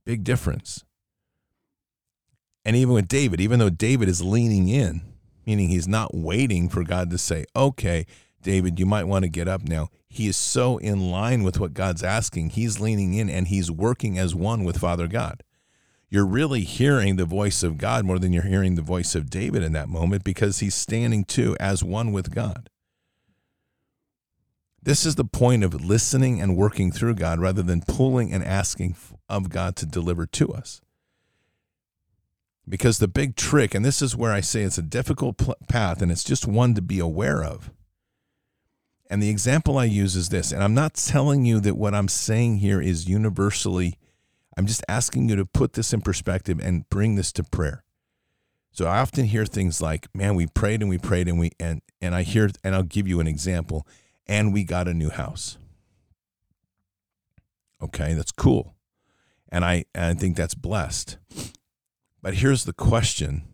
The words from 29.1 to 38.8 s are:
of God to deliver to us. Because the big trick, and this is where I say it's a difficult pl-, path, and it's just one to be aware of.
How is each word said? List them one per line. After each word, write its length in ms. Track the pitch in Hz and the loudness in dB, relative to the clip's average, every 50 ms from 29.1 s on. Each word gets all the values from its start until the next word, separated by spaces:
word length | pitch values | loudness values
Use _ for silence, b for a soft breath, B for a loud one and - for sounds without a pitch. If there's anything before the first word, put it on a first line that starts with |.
| - - _ - | -20 -20 _ -6
of 220 | 98 101 92 90 | -4 -4 -4 -4
God 240 | 82 95 90 92 92 | -4 -4 -4 -4 -4
to 100 | - - | -6 -8
deliver 400 | 78 - 90 82 87 87 82 82 | -6 -4 -4 -2 -2 -2 -2 -4
to 260 | - - - - - - | -6 -2 -2 -2 0 -2
us. 280 | - - - - - _ _ _ _ _ _ _ _ _ _ _ _ _ _ _ _ _ _ _ _ _ _ _ _ _ _ _ _ _ _ _ _ _ _ _ _ _ - | -6 -10 -12 -18 -18 _ _ _ _ _ _ _ _ _ _ _ _ _ _ _ _ _ _ _ _ _ _ _ _ _ _ _ _ _ _ _ _ _ _ _ _ _ -10
Because 300 | 92 95 - 120 110 - | -6 0 2 2 4 4
the 100 | 110 92 | 0 0
big 260 | - 139 143 135 113 | 0 0 -2 -2 -2
trick, 400 | - - - - 147 117 101 - | -4 -2 2 4 4 4 4 2
and 100 | 98 107 | 0 0
this 160 | 139 135 - | 2 0 0
is 140 | 143 123 117 | -2 -2 -2
where 160 | 113 117 113 | -2 0 0
I 100 | 104 101 | 0 0
say 220 | - - - 113 104 | -2 -2 -2 -2 -2
it's 160 | 92 - - | -2 -2 -2
a 40 | 82 | -4
difficult 560 | 76 - 117 127 - 147 - 139 127 - - | -4 -4 -4 -2 -2 -2 -2 -2 -2 0 0
pl-, 180 | - 131 - - - - | -2 -2 -2 -6 -4 -2
path, 320 | 123 117 107 90 85 - | 0 0 0 0 0 0
and 120 | 98 85 85 | 0 0 0
it's 100 | - - | 0 -2
just 240 | - 107 - - | -2 -2 -2 0
one 280 | 95 101 113 123 120 117 | 0 2 4 4 4 4
to 80 | 104 90 | 2 0
be 180 | 87 95 92 | -2 -2 0
aware 420 | 85 82 78 85 110 135 - 78 80 | 0 0 -2 0 0 0 0 0 -2
of. 300 | 80 78 76 - - - _ - _ _ _ _ _ _ _ _ _ _ _ _ _ _ _ _ _ _ _ | -4 -6 -10 -14 -18 -20 _ -20 _ _ _ _ _ _ _ _ _ _ _ _ _ _ _ _ _ _ _